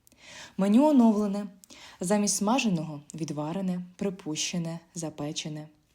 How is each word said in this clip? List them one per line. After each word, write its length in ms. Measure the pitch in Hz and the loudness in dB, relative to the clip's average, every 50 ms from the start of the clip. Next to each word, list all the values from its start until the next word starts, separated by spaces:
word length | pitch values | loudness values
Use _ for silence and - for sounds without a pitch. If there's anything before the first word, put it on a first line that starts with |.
| _ _ _ _ - - - - - - - | _ _ _ _ -20 -20 -20 -20 -20 -10 -4
Меню 300 | - 190 202 208 247 294 | -2 2 4 6 6 6
оновлене. 600 | 311 294 254 226 226 202 208 208 202 202 208 208 - - _ _ - - - - - - - | 8 8 8 8 6 6 4 0 -2 -2 -4 -6 -10 -12 _ _ -20 -20 -20 -20 -18 -12 -8
Замість 360 | 185 175 208 208 208 202 - | -2 0 0 0 2 0 0
смаженого — 640 | - 202 208 247 277 262 214 180 156 156 151 147 143 - - - | 0 0 2 2 2 2 0 0 -2 -2 -6 -10 -12 -14 -12 -10
відварене, 640 | 160 160 147 147 147 151 156 170 196 190 185 180 180 180 - - | -8 -8 -6 -6 -6 -6 -4 -4 -4 -4 -4 -4 -6 -8 -10 -8
припущене, 840 | - 208 202 190 - - 156 156 - - - - 175 165 165 165 165 - _ - | -6 -6 -6 -6 -6 -8 -8 -6 -6 -6 -4 -4 -4 -6 -6 -8 -10 -14 _ -12
запечене. 760 | 170 165 151 151 - 147 151 165 - - 156 151 151 151 156 _ _ _ _ | -10 -10 -10 -8 -8 -8 -8 -8 -8 -8 -8 -10 -12 -12 -16 _ _ _ _